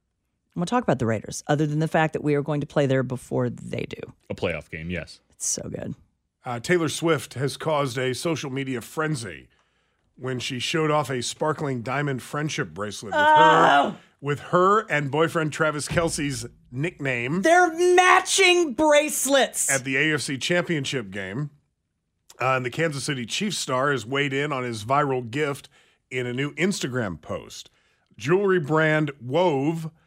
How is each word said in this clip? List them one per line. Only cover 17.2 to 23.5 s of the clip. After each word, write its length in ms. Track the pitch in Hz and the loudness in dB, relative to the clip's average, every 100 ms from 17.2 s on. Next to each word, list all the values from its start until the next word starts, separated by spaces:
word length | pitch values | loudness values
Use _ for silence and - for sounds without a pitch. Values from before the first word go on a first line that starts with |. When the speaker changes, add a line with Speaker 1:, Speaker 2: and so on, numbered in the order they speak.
| 120 175 | -2 0
Speaker 1:
They're 300 | 247 349 359 320 359 | 4 6 4 4 4
matching 800 | 359 370 370 370 - 370 359 330 | 6 6 4 4 4 4 6 2
bracelets. 1000 | 226 311 294 302 - 262 277 233 - - | 2 6 6 4 0 2 4 2 0 0
Speaker 3:
at 140 | 139 | 0
the 120 | 127 135 | 0 0
A 180 | 156 | 2
F 80 | 151 | 0
C 160 | - 135 | -2 -4
Championship 720 | - 175 175 156 131 139 101 | 0 0 0 -2 -2 -4 -6
game. 400 | 101 95 107 147 - _ _ _ _ _ _ _ - | -8 -8 -6 -8 -10 _ _ _ _ _ _ _ -4
Uh, 160 | 127 131 | 0 0
and 80 | |
the 60 | 127 | -2
Kansas 340 | 151 165 143 | -2 -2 -2
City 220 | 120 135 117 | -6 -6 -6
Chiefs 320 | - 208 | -4 -4